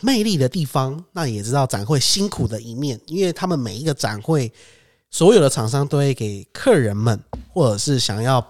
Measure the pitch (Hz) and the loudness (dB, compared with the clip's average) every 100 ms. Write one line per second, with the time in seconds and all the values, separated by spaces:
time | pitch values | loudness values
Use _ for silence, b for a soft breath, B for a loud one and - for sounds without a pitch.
0 | 247 247 214 175 131 190 143 147 131 151 | 0 2 2 2 0 0 -2 -2 -2 -6
1 | 180 180 147 104 107 139 131 98 104 147 | -10 -6 -4 -4 -2 0 0 -2 -2 0
2 | - 196 196 - 110 107 117 117 147 117 | 2 0 -2 -2 -4 -6 -10 -6 -6 -6
3 | - 170 185 160 185 160 117 107 156 139 | -6 -2 -2 -2 -2 -2 -4 -4 -4 -2
4 | 107 107 107 160 117 b b b b b | -4 -4 0 0 0 b b b b b
5 | b - 165 226 139 - 110 139 143 147 | b 2 6 8 6 2 0 0 0 0
6 | 139 131 107 101 - - 269 190 113 101 | 0 0 -4 -8 -12 -4 2 4 4 0
7 | 117 104 - - - 185 131 101 - 131 | 0 0 -4 -16 -6 0 0 0 0 0
8 | - 104 123 131 | -2 -2 0 0